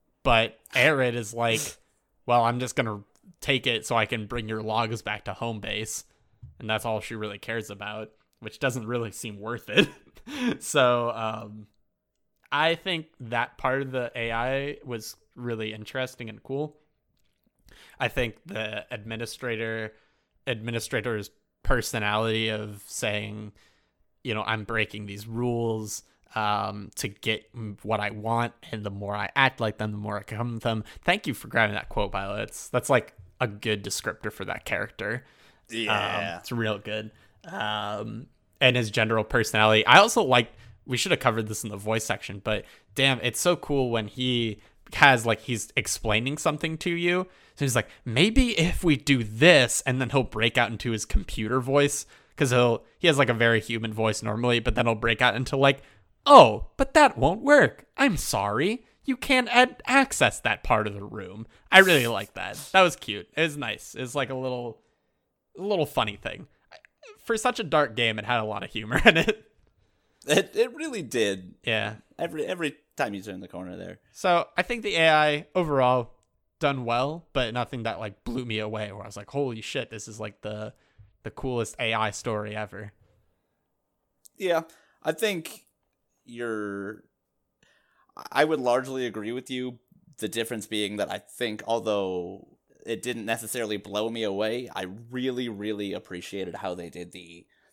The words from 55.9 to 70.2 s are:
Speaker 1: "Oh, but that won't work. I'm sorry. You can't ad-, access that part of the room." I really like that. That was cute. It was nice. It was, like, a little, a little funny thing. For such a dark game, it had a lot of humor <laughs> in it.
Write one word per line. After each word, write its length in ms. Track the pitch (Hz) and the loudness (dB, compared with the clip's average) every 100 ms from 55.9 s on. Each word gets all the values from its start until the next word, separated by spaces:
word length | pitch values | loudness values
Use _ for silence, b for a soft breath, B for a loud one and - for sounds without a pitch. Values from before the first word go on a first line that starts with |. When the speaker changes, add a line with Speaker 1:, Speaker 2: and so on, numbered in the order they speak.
| b b _ | b b _
Speaker 1:
"Oh, 440 | - 277 120 104 - - | 12 12 12 8 -4 -2
but 180 | 269 | 4
that 240 | 311 285 113 | 8 8 6
won't 240 | 139 214 | 2 2
work. 440 | 277 294 143 - - - | 6 8 6 2 -10 0
I'm 200 | - 165 | 2 2
sorry. 680 | - 104 101 107 180 247 b b | -2 0 0 0 0 -2 b b
You 120 | - 247 | -6 -4
can't 320 | - 254 233 | 2 2 4
ad-, 340 | 240 254 - - | 6 6 2 0
access 520 | 269 262 - 117 - | 2 2 2 2 2
that 220 | 113 - | -2 -2
part 240 | - 113 107 | 2 2 0
of 80 | |
the 100 | 101 | -6
room." 440 | 104 107 92 104 113 b b | -10 -12 -12 -14 -18 b b
I 80 | 185 | 8
really 260 | 190 151 117 | 8 6 4
like 280 | 101 101 | -2 -6
that. 220 | 92 92 151 - | -8 -10 -10 0
That 100 | 190 | 4
was 120 | 180 | 4
cute. 340 | - - 101 - - | 2 -8 -8 -6 -2
It 40 | |
was 140 | 165 147 | -2 -2
nice. 380 | 117 101 - - | -6 -8 -10 -10
It 60 | |
was, 120 | 127 | -6
like, 160 | 143 127 | -4 -4
a 40 | 131 | -4
little, 460 | 131 123 120 110 _ _ _ _ _ _ _ - | -6 -6 -8 -12 _ _ _ _ _ _ _ -10
a 40 | |
little 240 | 196 190 139 | -4 -2 0
funny 280 | - 107 101 | 0 -2 -4
thing. 300 | - - - _ _ - _ _ 494 - | -10 -10 -14 _ _ -20 _ _ -20 -10
For 180 | - 220 | -4 -2
such 220 | 247 240 | -2 -2
a 60 | |
dark 320 | 170 151 131 110 | 0 2 2 0
game, 240 | 113 110 | 0 0
it 40 | |
had 140 | 104 120 | -2 -2
a 60 | |
lot 180 | 107 104 | -2 -6
of 80 | - | -8
humor 300 | 107 107 127 | -10 -2 4
<laughs> 20 | |
in 120 | 226 165 | 6 6
it. 260 | 190 - - _ _ _ _ _ _ _ | 2 -4 -10 _ _ _ _ _ _ _